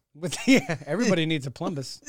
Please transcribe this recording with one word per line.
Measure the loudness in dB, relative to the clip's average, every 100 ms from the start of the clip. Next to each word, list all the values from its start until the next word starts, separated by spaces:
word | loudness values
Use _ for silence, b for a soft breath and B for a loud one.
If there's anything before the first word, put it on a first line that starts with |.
| _ -10
With, | -8 -4
<laughs> | 4
yeah, | 4 4 -8 -4
everybody | 0 2 2 2
needs | -2 -4
a |
plumbus. | -6 -6 -6 -10 -12